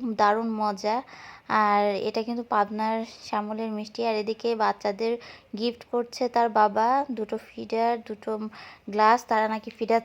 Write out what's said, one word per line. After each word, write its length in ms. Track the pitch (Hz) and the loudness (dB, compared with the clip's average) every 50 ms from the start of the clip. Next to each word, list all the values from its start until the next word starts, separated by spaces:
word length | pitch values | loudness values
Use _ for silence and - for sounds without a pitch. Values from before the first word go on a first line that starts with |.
| 254 233 220 | -6 -4 0
দারুণ 360 | - 214 208 208 220 233 226 | 2 4 4 4 2 0 -2
মজা। 460 | 220 214 214 208 202 190 - 208 220 247 262 - - - - - - - - - | -2 -2 -2 -2 -2 -2 -2 -2 -2 -2 -4 -8 -14 -20 -20 -20 -20 -14 -6 -2
আর 360 | - 214 214 208 208 208 208 208 202 | 2 2 4 4 4 4 4 2 0
এটা 240 | 196 - 214 214 233 220 | 0 -2 -4 -2 -4 -4
কিন্তু 200 | 233 240 240 233 | -4 -6 -8 -4
পাবনার 640 | - 240 214 208 202 220 214 220 220 226 226 226 226 - - - | 0 0 0 2 0 -2 -4 -2 -2 -2 -2 -4 -8 -12 -18 -10
শ্যামলের 480 | - - 214 208 208 214 214 226 226 214 | -6 -4 -4 -4 -4 -6 -6 -6 -6 -6
মিষ্টি। 280 | 208 214 208 - - 233 | -6 -8 -8 -6 -4 -2
আর 80 | 233 220 | -2 0
এদিকে 340 | 214 208 220 220 220 - 233 233 | -2 -2 -4 -4 -4 -2 -2 0
বাচ্চাদের 560 | 220 214 202 202 - - 208 202 190 226 226 240 233 - - - - - _ - 202 | 2 2 0 0 0 -2 -4 -2 -2 -2 -2 -2 -4 -6 -10 -20 -20 -16 _ -8 -4
গিফট 240 | 220 240 233 - - | -4 -4 -4 -6 -8
করছে 440 | - - 240 240 240 - - 254 240 | -4 -4 -4 -4 -4 -4 -4 -4 0
তার 200 | - 240 233 233 | 2 2 2 4
বাবা 380 | 214 220 214 208 202 214 220 233 262 277 285 285 | 4 4 4 4 4 2 2 4 4 2 0 -2
দুটো 260 | 240 214 214 - 226 226 | -4 -6 -6 -6 -6 -8
ফিডার, 540 | - - - 233 226 214 226 226 226 233 240 226 | -8 -10 -14 -14 -8 -4 -2 0 2 2 0 -2
দুটো 300 | 220 - 214 208 - 226 220 214 214 220 - - - - - - _ - | -4 -8 -12 -10 -8 -6 -6 -6 -6 -8 -10 -14 -18 -20 -20 -18 _ -4
গ্লাস। 340 | 202 208 214 214 233 247 240 - | 2 4 6 6 6 6 4 2
তারা 200 | 226 220 220 220 | 2 2 2 2
নাকি 220 | 220 220 - 226 | 0 -4 -6 -10
ফিডার 300 | - - 226 202 226 226 226 | -10 -4 0 2 2 2 2